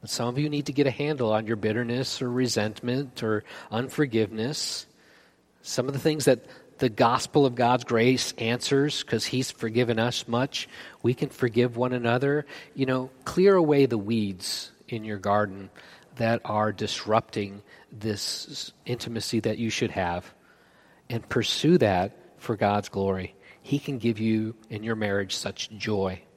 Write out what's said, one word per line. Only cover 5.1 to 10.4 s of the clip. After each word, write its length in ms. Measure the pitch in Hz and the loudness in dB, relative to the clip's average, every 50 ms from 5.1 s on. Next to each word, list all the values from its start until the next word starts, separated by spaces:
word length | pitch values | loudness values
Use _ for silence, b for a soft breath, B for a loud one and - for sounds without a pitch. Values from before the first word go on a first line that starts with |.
| b b b b b b b _ _ _ _ | b b b b b b b _ _ _ _
Some 240 | - - - 120 | -8 -4 -2 -2
of 80 | 131 139 | -2 -2
the 60 | 135 | 0
things 240 | - 160 151 156 135 | 2 2 2 4 6
that 200 | - 131 113 - B B B B B B | 4 4 4 2 B B B B B B
the 120 | - - 127 | 0 0 0
gospel 560 | 107 - 131 117 123 123 - - - 151 143 | 2 4 4 4 4 2 -2 2 4 4 4
of 80 | 135 120 | 4 4
God's 300 | 117 123 120 123 127 120 | 4 2 4 4 2 0
grace 500 | - 120 113 113 127 131 127 - - - | 2 2 4 6 6 4 4 0 -4 -6
answers, 680 | - 113 113 120 123 - - 143 139 139 151 147 - - | -4 -2 -2 -2 -2 0 2 2 2 2 2 0 -4 -4
'cause 200 | - - 113 - | -2 -2 -2 -2
he's 240 | - - 127 131 - | -2 -2 -2 -2 -2
forgiven 480 | - - - 113 110 117 127 117 120 110 | -6 -6 -6 -2 0 0 2 2 2 0
us 280 | 113 120 123 - - | 0 0 -2 -4 -4
much, 420 | - 117 117 | -2 0 0